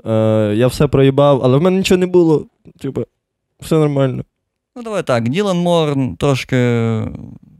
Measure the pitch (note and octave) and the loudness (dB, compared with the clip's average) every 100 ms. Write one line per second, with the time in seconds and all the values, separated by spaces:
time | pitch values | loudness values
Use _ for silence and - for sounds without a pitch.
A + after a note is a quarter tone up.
0 | A2 A2 A2 A2 G#2+ G#2+ B2+ - D3 C3+ | -4 0 0 0 0 0 0 0 0 4
1 | C3+ C3+ C#3+ C3+ B2+ C3+ F#3 F#3+ F#3 F#3 | 4 4 2 2 2 2 2 0 2 0
2 | F#3 F3+ E3 D3 - _ - - C#3 C3 | 2 2 4 2 -2 _ -20 -14 -10 -8
3 | A#2 _ _ _ _ - - D#3+ D3+ C#3 | -10 _ _ _ _ -12 -2 0 2 0
4 | C3+ B2+ - _ _ _ _ B3+ A3+ G3+ | -2 -4 -12 _ _ _ _ -14 -8 -6
5 | - A#2+ A2+ E3 G#3 F3 F3 E3+ D3+ C#3 | -2 -2 0 -2 0 0 0 0 0 -2
6 | B2+ - C#3+ C3 - B2+ B2 A#2 A2+ A2 | -4 -2 -2 -2 -2 0 0 0 -2 -4
7 | A2 - - - - | -6 -10 -18 -20 -20